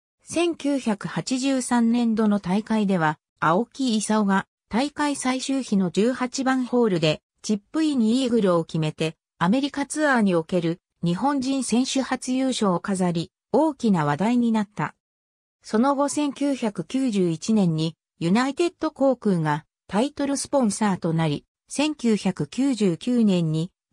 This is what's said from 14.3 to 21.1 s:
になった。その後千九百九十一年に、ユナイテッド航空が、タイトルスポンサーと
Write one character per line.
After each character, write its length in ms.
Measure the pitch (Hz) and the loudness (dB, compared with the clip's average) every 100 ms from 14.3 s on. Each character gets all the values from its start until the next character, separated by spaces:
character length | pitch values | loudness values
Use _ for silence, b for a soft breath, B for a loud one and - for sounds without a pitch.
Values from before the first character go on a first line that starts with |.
| 247 | 0
に 160 | 233 | 0
な 120 | 220 | 0
っ 40 | 202 | -2
た。 260 | - 151 - _ _ _ _ _ _ | -6 -8 -8 _ _ _ _ _ _
そ 160 | - 214 | -4 0
の 160 | 277 | 2
後 160 | 269 285 | 2 0
千 240 | 294 294 | -2 -4
九 200 | - 285 | -2 -2
百 300 | 262 220 196 | -2 -4 -6
九 260 | 160 262 262 | -4 -2 0
十 200 | 202 175 | 0 0
一 240 | 160 - | -2 0
年 200 | 220 180 | 2 2
に、 220 | 156 160 - _ - | 0 -2 -6 _ -6
ユ 120 | 170 | 0
ナ 180 | 220 269 | 2 2
イ 60 | |
テ 120 | 277 349 | 0 -2
ッ 60 | - | -2
ド 120 | 311 | -6
航 260 | - 269 254 | 0 0 2
空 220 | 208 175 | 0 0
が、 260 | 156 147 - _ - | 0 -2 -6 _ -4
タ 140 | 196 | -2
イ 100 | 285 | -2
ト 140 | - 285 | -2 -2
ル 100 | 277 | -2
ス 120 | - | -2
ポ 140 | 285 | 0
ン 80 | 220 | 0
サ 220 | - 214 | 2 0
ー 60 | 175 | 0
と 160 | 170 | 0